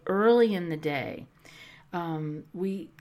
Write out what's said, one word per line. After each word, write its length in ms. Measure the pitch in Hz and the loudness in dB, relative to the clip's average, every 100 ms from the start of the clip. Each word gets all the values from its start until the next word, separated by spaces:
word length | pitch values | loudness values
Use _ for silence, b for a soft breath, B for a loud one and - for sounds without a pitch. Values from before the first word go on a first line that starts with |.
| - | -2
early 480 | 196 220 240 226 | 2 6 6 6
in 160 | 190 175 | 2 -2
the 80 | 156 | -4
day. 480 | 160 143 110 - - B B B B B B | -2 -2 -4 -10 -14 B B B B B B
Um, 500 | 180 170 156 156 151 - | -6 -4 -4 -6 -8 -10
we, 360 | 170 190 196 - - | -6 -4 -4 -10 -18